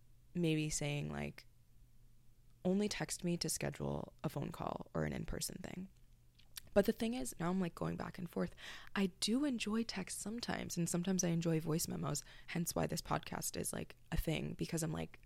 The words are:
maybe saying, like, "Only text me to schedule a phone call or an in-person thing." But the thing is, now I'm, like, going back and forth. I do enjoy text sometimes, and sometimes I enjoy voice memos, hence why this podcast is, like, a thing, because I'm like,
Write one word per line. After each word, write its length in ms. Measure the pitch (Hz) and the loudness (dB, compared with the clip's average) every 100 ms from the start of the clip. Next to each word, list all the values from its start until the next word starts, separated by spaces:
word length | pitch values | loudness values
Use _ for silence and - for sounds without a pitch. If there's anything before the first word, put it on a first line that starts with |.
| - - - 175 | -20 -20 -6 2
maybe 340 | 165 156 156 | 4 4 2
saying, 420 | - 147 147 151 | 0 0 0 -2
like, 360 | 147 - - - - - - - - - - - - - - | -2 -4 -6 -16 -20 -20 -20 -20 -20 -20 -20 -20 -20 -20 -2
"Only 260 | 185 196 208 | 2 4 4
text 340 | - - - | 0 -2 -2
me 140 | 175 170 | 0 2
to 120 | 156 | 0
schedule 640 | - 147 147 143 143 - - | 0 -2 0 0 0 -4 -4
a 60 | 156 | -4
phone 220 | 143 - | -2 -4
call 340 | - - - - | -2 -4 -4 -4
or 120 | - 73 | 0 0
an 80 | |
in-person 480 | 62 - - - - | 0 -2 -2 -4 -6
thing." 240 | - 180 190 - - - - - - - - | -8 -8 -10 -14 -20 -20 -20 -20 -20 -16 2
But 120 | 208 202 | 6 6
the 60 | |
thing 240 | - 226 254 | 4 0 0
is, 180 | 262 - | -4 0
now 100 | 170 | 2
I'm, 100 | 190 | 2
like, 140 | 175 | 0
going 220 | - 160 170 | 0 -2 -2
back 240 | - - | -4 -6
and 100 | 175 | -4
forth. 240 | 190 175 - - - - 208 | 0 -2 -2 -12 -12 -4 0
I 140 | 190 - | 0 2
do 260 | - 247 294 | 2 4 4
enjoy 360 | 233 208 220 | 2 2 0
text 400 | 226 190 185 - | 0 -2 -4 -4
sometimes, 560 | - 233 - - 180 - | -4 -4 -2 -2 -2 0
and 100 | 170 | 2
sometimes 360 | 170 180 185 | 2 2 4
I 60 | 175 | 4
enjoy 300 | 170 170 160 | 4 4 2
voice 280 | 160 160 - | 2 0 0
memos, 360 | 160 143 147 - - - | -2 0 -2 -4 -12 -4
hence 280 | 170 170 165 | -2 0 2
why 100 | 156 | 2
this 160 | 165 | 0
podcast 560 | - 156 - 185 - - | 0 0 0 -4 -4 -2
is, 140 | - | -2
like, 220 | - - - - | -4 -6 -10 -4
a 60 | 165 | 0
thing, 360 | - 156 147 175 | 2 0 0 -2
because 240 | 165 160 | -2 0
I'm 100 | 160 | 0
like, 240 | 160 160 - | -2 -4 -8